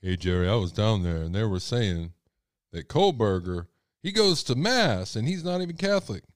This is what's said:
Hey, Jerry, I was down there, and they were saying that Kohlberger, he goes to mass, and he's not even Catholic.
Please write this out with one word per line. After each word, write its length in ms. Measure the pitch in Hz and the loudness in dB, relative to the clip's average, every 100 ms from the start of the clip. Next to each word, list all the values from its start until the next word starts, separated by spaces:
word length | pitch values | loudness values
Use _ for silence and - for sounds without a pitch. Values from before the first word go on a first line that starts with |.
Hey, 160 | 95 92 | -2 -2
Jerry, 320 | 92 90 90 | 0 2 2
I 60 | |
was 180 | 110 92 | 2 0
down 300 | 82 107 110 | 0 0 2
there, 200 | 87 85 | 0 -2
and 120 | 80 | -2
they 100 | 92 | -2
were 160 | 110 92 | -2 -2
saying 520 | - 120 113 85 82 - _ _ _ _ _ | -2 -2 0 -2 -6 -12 _ _ _ _ _
that 160 | 85 - | -14 -4
Kohlberger, 800 | - 196 143 110 95 87 90 85 _ _ _ | 2 2 4 2 2 0 -6 -8 _ _ _
he 80 | 175 | -6
goes 320 | 202 208 165 | 2 4 2
to 100 | - | 0
mass, 600 | 123 175 254 202 101 92 | 0 2 4 2 2 -2
and 140 | - 117 | -2 -2
he's 160 | 185 | -2
not 160 | 165 180 | -2 -4
even 160 | 180 170 | -4 -2
Catholic. 480 | 196 202 185 214 - | 0 0 0 -10 -10